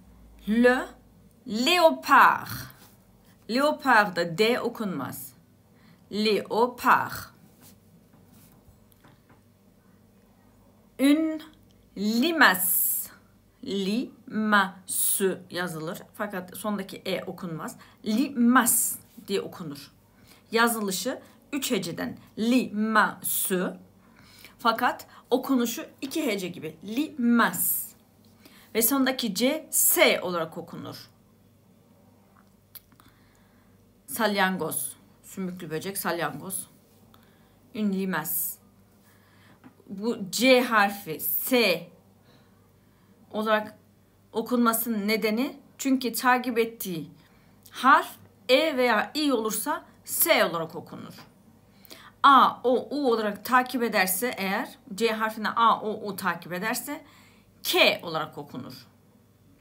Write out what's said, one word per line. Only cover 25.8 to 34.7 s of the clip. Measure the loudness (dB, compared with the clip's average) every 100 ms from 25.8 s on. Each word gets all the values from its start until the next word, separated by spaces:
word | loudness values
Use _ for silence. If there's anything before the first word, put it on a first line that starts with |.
| -12 -12
iki | -8 -4 -2
hece | -4 -6
gibi. | -10 -14 -14
Limace. | -8 -4 -4 0 2 4 4 2 -2 -2 -6 -16 _ _ -20 _ -20 -20 -6 0
Ve |
sondaki | 2 2 0 0 -4 0
C | 0 0 -4
S | 0 2 4 4 4
olarak | -2 -4 -4 -8
okunur. | -14 -14 -14 -16 -20 _ _ _ _ _ _ _ _ _ _ _ _ _ _ _ _ -20 _ _ -20 _ _ _ _ _ _ _ _ _ -14
Salyangoz. | -2 -2 2 0 0 -4